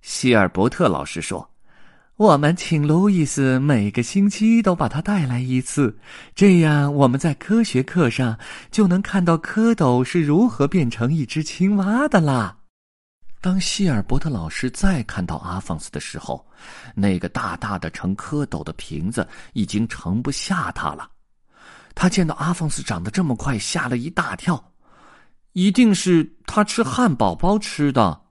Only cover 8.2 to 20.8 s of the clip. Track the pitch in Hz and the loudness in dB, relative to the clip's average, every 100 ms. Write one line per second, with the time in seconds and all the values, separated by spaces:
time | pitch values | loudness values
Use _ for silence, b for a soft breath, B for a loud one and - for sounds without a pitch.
8.2 | 127 110 B B B - 202 185 202 196 | -2 -2 B B B 2 4 2 0 0
9.2 | 175 165 - - 226 233 143 123 127 175 | 2 0 0 0 2 4 4 2 2 0
10.2 | 147 151 240 - 139 190 131 117 117 160 | 2 4 2 2 0 2 0 0 -2 0
11.2 | 127 - 151 - 190 202 190 226 294 226 | -2 -4 -6 -2 0 2 0 0 2 2
12.2 | 151 131 101 - - _ _ _ _ _ | 2 0 -2 -8 -20 _ _ _ _ _
13.2 | - - 185 185 - - 196 120 - - | -14 -6 -2 -2 -2 0 0 0 2 0
14.2 | 160 123 80 - 127 - 196 170 113 - | 0 -4 -6 -6 -6 0 2 2 -4 -6
15.2 | 90 78 87 90 - 80 - - - - | -6 -6 -8 -8 -6 -8 -8 -12 -12 -12
16.2 | - 65 - B B B B - 101 90 | -10 -10 -12 B B B B -2 0 0
17.2 | 90 - 104 85 107 98 85 - 92 98 | -4 -6 -6 -6 -8 -6 -8 -8 -6 -6
18.2 | - 147 143 80 76 78 - 76 85 120 | -6 -6 -6 -8 -10 -14 -12 -8 -6 -4
19.2 | - B B - 98 104 113 - - 98 | -6 B B -6 -4 -2 -4 -6 -6 -4
20.2 | 123 139 - 185 - - | -4 -8 -4 -4 -4 -6